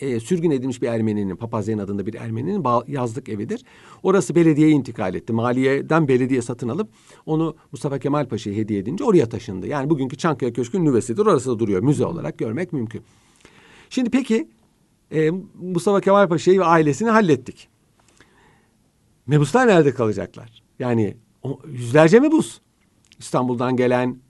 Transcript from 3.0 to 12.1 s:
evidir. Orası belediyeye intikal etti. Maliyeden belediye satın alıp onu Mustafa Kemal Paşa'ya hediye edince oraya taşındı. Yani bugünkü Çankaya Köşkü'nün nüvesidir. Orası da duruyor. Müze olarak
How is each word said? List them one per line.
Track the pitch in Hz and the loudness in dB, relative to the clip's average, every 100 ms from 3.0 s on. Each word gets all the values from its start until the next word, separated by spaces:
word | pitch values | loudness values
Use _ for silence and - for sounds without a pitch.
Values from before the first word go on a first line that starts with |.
| 123 110 - | -6 -8 -10
evidir. | 104 127 208 - - - - | -8 -8 -10 -12 -20 -20 -8
Orası | 190 190 - | 0 0 2
belediyeye | 165 165 147 156 | 2 4 4 4
intikal | 151 117 113 95 | 4 0 -6 -6
etti. | 90 - | -6 -4
Maliyeden | 113 120 123 131 139 139 160 143 | -2 0 0 2 0 0 0 2
belediye | 127 127 131 | 2 2 -2
satın | 117 120 120 | -4 -6 -6
alıp | 151 214 _ _ - - | -6 -8 _ _ -16 -6
onu | 156 160 - _ | -2 -2 -6 _
Mustafa | 127 147 135 | -10 -6 -4
Kemal | 143 147 135 | -2 -2 -2
Paşa'ya | 104 104 101 | -6 -6 -4
hediye | 107 101 | -2 -4
edince | 95 180 | -4 -4
oraya | 262 180 113 | 2 4 2
taşındı. | - - 92 92 | -2 -10 -10 -6
Yani | 143 139 | -4 -2
bugünkü | 151 131 131 | -2 -4 -4
Çankaya | 175 143 123 | -2 -2 -4
Köşkü'nün | 120 117 196 | -4 -4 0
nüvesidir. | 156 117 113 117 214 | 2 2 0 -2 2
Orası | 147 127 | 2 0
da | 110 | -2
duruyor. | 110 92 | -2 0
Müze | 123 127 | 0 0
olarak | 95 | -2